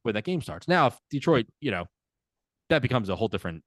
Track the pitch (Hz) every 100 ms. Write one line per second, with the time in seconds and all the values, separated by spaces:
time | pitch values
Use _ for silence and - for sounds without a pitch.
0 | 117 104 135 180 - 80 - 123 135 -
1 | _ 143 170 143 113 - 143 92 87 _
2 | _ _ _ _ _ _ - 160 123 127
3 | 98 87 87 95 90 80